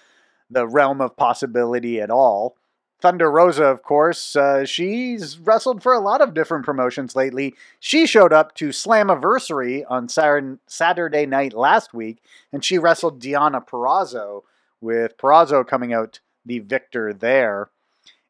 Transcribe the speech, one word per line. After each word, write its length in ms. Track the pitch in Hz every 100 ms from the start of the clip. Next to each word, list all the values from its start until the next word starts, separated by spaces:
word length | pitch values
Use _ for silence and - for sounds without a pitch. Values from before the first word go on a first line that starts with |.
| _ _ _ _ _
the 180 | 123 117
realm 340 | 139 139 139
of 140 | 127 -
possibility 840 | 123 123 131 120 120 123 120 113
at 100 | 104
all. 460 | 123 127 101 120 - _ _ _ _
Thunder 280 | 180 180 160
Rosa, 360 | 151 175 151 143
of 180 | 127
course, 520 | - 147 160 165 - 147
uh, 260 | 139 139
she's 720 | 139 170 185 233 254 233 156 160
wrestled 460 | 170 220 262 214
for 100 | 247
a 60 | 247
lot 220 | 196 269
of 120 | 269
different 300 | 160 151 156
promotions 520 | 151 135 127 139 131 139
lately. 380 | 135 127 139 - - _
She 280 | - 302 320
showed 240 | 220 175
up 240 | 156 151 -
to 140 | 147
Slammiversary 1120 | - 190 220 202 156 160 247 - 147 123 135 139
on 180 | 127 120
Saturn-, 520 | - 151 147 135 135 _
Saturday 600 | - 170 175 165 147 143
night 280 | 135 135
last 400 | 110 139 214 -
week, 300 | 117 110 113 _ _ _
and 100 | 143
she 140 | - 185
wrestled 440 | 170 165 165 131
Deonna 460 | 127 143 147 131 -
Purrazzo, 760 | 123 123 180 160 120 104 101 - _ _ _
with 380 | 113 117 117 -
Purrazzo 500 | 135 156 156 143 123
coming 260 | 131 123
out 260 | 117 110 - _ _ 120
the 140 | 120
victor 540 | 101 131 - 120 107
there. 560 | 98 117 131 113 101 101 _ _ _ _ _